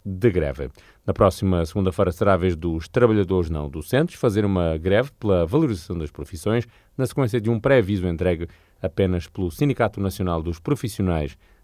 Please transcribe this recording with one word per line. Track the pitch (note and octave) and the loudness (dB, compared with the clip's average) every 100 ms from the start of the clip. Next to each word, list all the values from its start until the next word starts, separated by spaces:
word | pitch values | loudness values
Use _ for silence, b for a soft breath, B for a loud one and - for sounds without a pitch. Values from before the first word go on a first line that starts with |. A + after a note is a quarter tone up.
de | G2+ F#2 A#2+ | -8 0 2
greve. | F2+ D2 C#2 C2 - - - | 2 0 -4 -8 -12 -20 -12
Na | - | -4
próxima | - G2+ - G2 F2+ E2 | 4 4 4 2 2 0
segunda-feira | G#2 F#2+ - F#2 | 0 0 2 0
será | - G2+ | 2 2
a | F#2 | 4
vez | F#2 E2 | 2 0
dos | E2+ E2 - | -2 -4 -2
trabalhadores | B2+ A#2+ G#2+ F2+ F#2 D#2+ | 0 2 2 2 0 0
não | D#2 D2 | -4 -6
docentes | D#2 - B2+ E3+ | -8 -2 0 -2
fazer | - B2+ G2+ | -2 -2 0
uma | G#2 F#2 E2+ D#2+ | 0 2 0 0
greve | F2 G2+ C#3 - | 0 0 0 -4
pela | G#2+ F#2 | 0 2
valorização | E2 C3 D#3 F#2 - F2 | 2 2 0 -2 -6 -8
das | D2+ | -8
profissões, | - D2 D#2+ G#2+ A#2 A2+ _ _ - | -10 -14 -6 -2 -2 -2 _ _ -6
na | |
sequência | B2+ - B2 A#2+ | -4 -2 0 0
de | G#2+ | 0
um | A#2 | 0
pré-aviso | C3+ C3+ F#2+ G2+ F2+ | 4 4 4 0 0
entregue | E2 F2+ E2 E2 - _ - | 0 0 0 -4 -12 _ -8
apenas | F2 - F#2+ F2+ - | -6 0 0 0 -4
pelo | - F2+ | -4 -4
Sindicato | - D3 B2+ A2 G2+ | 0 0 2 0 0
Nacional | G2 F#2+ F2+ E2+ | -4 -2 -2 -2
dos | D#2+ D#2+ | -4 -6
Profissionais | - C#3+ A2+ - F#2 E2 C#2+ - _ _ | -4 -4 -4 -2 0 0 -2 -8 _ _